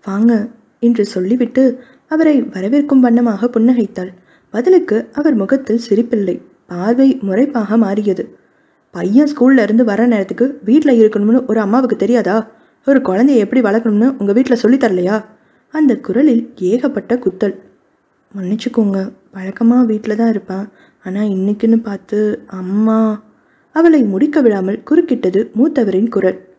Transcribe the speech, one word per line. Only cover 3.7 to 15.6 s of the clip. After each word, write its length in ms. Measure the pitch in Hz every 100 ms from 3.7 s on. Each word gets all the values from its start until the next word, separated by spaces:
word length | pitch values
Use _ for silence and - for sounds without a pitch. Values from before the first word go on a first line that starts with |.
| 247 202 - 185 - _ _ _
பதிலுக்கு 600 | 208 254 370 - 214 233
அவர் 220 | - 302 240
முகத்தில் 440 | 196 269 269 226 -
சிரிப்பில்லை, 520 | 214 233 226 196 180 - _ _
பார்வை 520 | 175 190 247 269 254
முறைப்பாக 560 | 190 190 285 269 202 226
மாறியது. 580 | 202 202 208 185 - - _ _ _ _ _
"பையன் 360 | 175 175 220 294
ஸ்கூல்ல 340 | 294 247 269
இருந்து 220 | 208 220
வர 240 | 240 202 240
நேரத்துக்கு 520 | 220 190 190 262 285
வீட்ல 280 | 190 277 302
இருக்கணும்னு 540 | 240 214 214 208 247 254
ஒரு 140 | 220
அம்மாவுக்கு 360 | 208 233 254 -
தெரியாதா? 560 | 196 240 196 214 220 _ _ _ -
ஒரு 160 | 277
குழந்தையை 420 | 202 185 262 262
எப்படி 180 | 202 262
வளர்க்கணும்னு 540 | 226 208 233 208 240 269
உங்க 160 | 202
வீட்ல 220 | 214 262 233
சொல்லித் 280 | 226 262
தரலையா?" 420 | 262 185 180 214 214 _ _ _